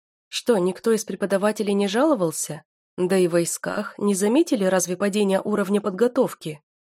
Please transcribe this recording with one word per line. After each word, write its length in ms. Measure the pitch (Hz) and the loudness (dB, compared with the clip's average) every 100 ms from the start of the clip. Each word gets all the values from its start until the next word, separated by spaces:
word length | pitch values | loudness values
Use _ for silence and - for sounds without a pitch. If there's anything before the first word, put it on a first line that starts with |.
| _ _ _ | _ _ _
что, 320 | - - 220 | -6 0 2
никто 320 | 180 185 233 | 0 -2 0
из 140 | 220 | 0
преподавателей 720 | - 190 190 196 208 214 208 | -2 -6 -2 0 0 -2 0
не 120 | 202 202 | 0 0
жаловался? 800 | 214 311 247 165 151 - 156 - _ _ - | 2 2 2 0 -2 -8 -10 -16 _ _ -4
Да 200 | 180 185 | 0 2
и 120 | 180 | 4
в 40 | |
войсках 640 | 170 170 - - 190 208 - | 2 0 -4 -6 -6 -6 -4
не 180 | 208 190 | -2 0
заметили 480 | 202 254 339 247 | 2 2 2 2
разве 320 | 185 185 175 180 | 2 0 0 -2
падения 440 | 202 208 196 190 | -2 0 2 0
уровня 400 | - 208 190 202 | 0 -2 0 -2
подготовки? 800 | 202 185 240 247 202 - 160 151 _ _ _ | -2 0 0 2 0 -2 -12 -14 _ _ _